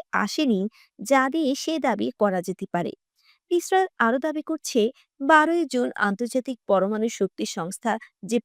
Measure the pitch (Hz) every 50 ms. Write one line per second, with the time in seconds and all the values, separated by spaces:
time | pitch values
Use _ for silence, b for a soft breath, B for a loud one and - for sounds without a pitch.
0 | - _ - 180 196 208 - - 311 262 214 185 190 214 b b b b b -
1 | 202 - 277 269 262 269 262 330 311 254 277 - - 311 320 311 262 262 214 208
2 | 214 254 - - 214 202 185 180 175 - 180 - 190 - - 175 170 - - -
3 | _ _ _ b b b b b b - 359 349 - - 392 381 381 370 _ -
4 | 233 226 233 269 247 311 294 311 294 - 320 302 - - - 240 208 240 - b
5 | b b _ - 277 277 320 311 302 320 339 349 330 269 - 247 247 254 - -
6 | - 202 196 - 240 226 - 262 240 - 254 - _ - 202 185 185 196 214 214
7 | 220 233 - - 196 190 _ - 233 - - 202 165 175 190 - - 233 208 220
8 | B B B _ - 190 226 240 -